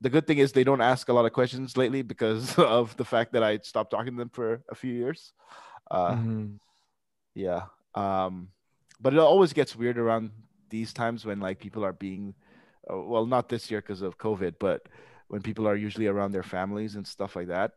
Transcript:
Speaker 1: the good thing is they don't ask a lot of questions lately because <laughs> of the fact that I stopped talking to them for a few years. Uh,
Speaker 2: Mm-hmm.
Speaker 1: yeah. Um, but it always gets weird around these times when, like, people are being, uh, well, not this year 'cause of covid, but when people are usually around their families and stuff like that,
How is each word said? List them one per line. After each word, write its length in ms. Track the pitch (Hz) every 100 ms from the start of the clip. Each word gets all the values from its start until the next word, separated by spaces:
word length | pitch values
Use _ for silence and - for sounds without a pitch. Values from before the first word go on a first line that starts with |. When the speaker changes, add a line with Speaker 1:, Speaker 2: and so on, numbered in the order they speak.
Speaker 1:
the 100 | 131
good 160 | 143 -
thing 120 | 151
is 140 | 139
they 120 | 131
don't 160 | 127 135
ask 260 | 120 131 -
a 40 |
lot 100 | 120 117
of 60 |
questions 420 | - 123 127 131 127
lately 260 | 127 135
because 560 | 127 113 131 110 127 -
<laughs> 0 |
of 380 | 147 117 117 -
the 60 | 127
fact 260 | 120 120
that 80 | 123
I 140 | 110 104
stopped 320 | - 117 107
talking 220 | 107 120
to 40 | 123
them 120 | 120
for 320 | - 113 117 -
a 40 | 113
few 160 | 131
years. 380 | 120 120 165 - _ _ - - - -
Uh, 180 | 95 90
Speaker 2:
Mm-hmm. 480 | 117 113 110 107 104 _ _ _ _ _ _ _
Speaker 1:
yeah. 320 | - 95 85 92 _ _
Um, 560 | - 98 95 92 92 92 _ _ _ _ _
but 120 | 127
it 40 | 143
always 320 | 156 185 180
gets 220 | 143 139 113
weird 220 | 120 120
around 320 | 117 113 110 110 - _ _
these 220 | 110 113
times 320 | - 117 117 110
when, 140 | 101
like, 180 | 95 95
people 240 | 101 110
are 80 | 101
being, 420 | 90 98 95 101 98 _ _ _ _ -
uh, 80 | 95
well, 260 | 80 117 113
not 220 | 127 120
this 220 | 117 -
year 120 | 107
'cause 200 | - 95
of 160 | 95 -
covid, 380 | 110 101 92 82
but 280 | 98 80 - - - - -
when 140 | 101
people 240 | 104 104 107
are 80 | 104
usually 300 | 104 101 110
around 240 | 101 101
their 100 | 98
families 500 | 90 92 95 104 110 104
and 100 | 95
stuff 280 | - 98 92
like 120 | 87
that, 240 | 87 101